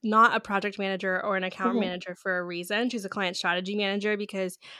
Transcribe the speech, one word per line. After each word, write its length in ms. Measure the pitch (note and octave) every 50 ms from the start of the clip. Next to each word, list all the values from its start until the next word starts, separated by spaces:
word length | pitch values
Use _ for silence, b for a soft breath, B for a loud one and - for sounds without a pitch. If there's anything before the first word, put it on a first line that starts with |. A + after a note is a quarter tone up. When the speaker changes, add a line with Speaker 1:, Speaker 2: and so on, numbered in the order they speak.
| -
Speaker 1:
not 320 | G#3+ G#3+ A3 A3+ A#3 -
a 40 | A3+
project 380 | - - G3+ G3 F#3+ G#3 G3 -
manager 420 | G3 F#3+ F#3+ F#3 G3+ F#3+ F#3 F#3
or 140 | - G#3 G3
an 80 | F#3+ F#3
account 280 | F#3 - - G3 A#3
Speaker 2:
Mm-hmm. 80 | A#3+ A#3
Speaker 1:
manager 360 | G3+ F#3 F3+ F3+ - F#3 F3
for 220 | - - G3 F#3
a 60 | F3+ F3+
reason. 460 | F3 F3 F3 F3+ F3+ G#3 G#3+ A#3+ B3+
She's 160 | A#3+ A3+ G3
a 40 | F#3+
client 260 | - G#3+ F#3+ F3+ F3+
strategy 400 | - - F3+ E3+ F3+ F#3 F#3+ G#3
manager 400 | G#3 G#3 G3 G3 G3+ G3 G#3+ G#3+
because 420 | G3+ G#3 - - G3 F#3+ F3+ - B B B B